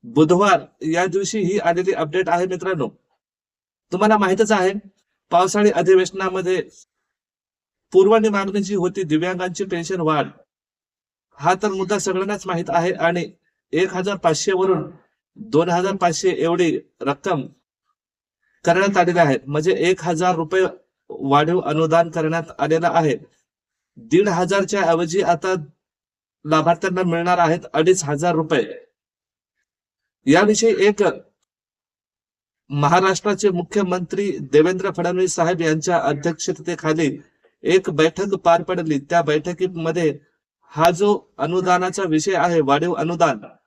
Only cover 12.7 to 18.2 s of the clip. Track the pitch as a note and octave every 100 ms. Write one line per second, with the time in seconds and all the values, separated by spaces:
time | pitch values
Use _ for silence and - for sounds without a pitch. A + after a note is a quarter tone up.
12.7 | E3+ F3+ F#3 E3 F3 D#3+ _ _ _ _
13.7 | D#3 F#3 F#3 F#3 F#3+ E3+ D#3 - F#3 F#3+
14.7 | E3+ - - _ _ _ - - D3 E3+
15.7 | E3+ F#3+ F#3+ F3 D#3+ F#3 - D#3+ E3+ E3+
16.7 | - - _ C3 C#3 G3 E3 A#2 _ _
17.7 | _ _ _ _ _